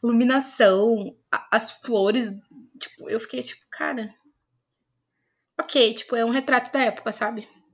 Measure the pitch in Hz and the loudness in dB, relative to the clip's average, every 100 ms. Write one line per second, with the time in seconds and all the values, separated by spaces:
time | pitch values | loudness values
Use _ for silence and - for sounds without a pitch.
0 | 233 233 247 269 269 - 214 190 214 226 | 2 2 4 2 -2 4 4 6 2 2
1 | 196 - _ - - 220 226 - - 226 | -2 -12 _ -8 -2 -2 -2 -10 -4 0
2 | 196 226 226 196 _ - - - - _ | 2 2 -2 -8 _ -20 -20 -18 -18 _
3 | - 220 - 254 247 - _ - - 262 | -8 -6 -6 -12 -12 -16 _ -8 -6 -6
4 | 214 _ _ _ _ _ _ _ _ _ | -10 _ _ _ _ _ _ _ _ _
5 | _ _ _ _ _ - 320 285 226 220 | _ _ _ _ _ -8 -2 4 4 2
6 | - 240 226 254 269 254 240 277 247 208 | -4 0 0 0 2 0 0 0 0 -2
7 | - 214 214 226 214 _ _ | -8 -4 -4 -6 -14 _ _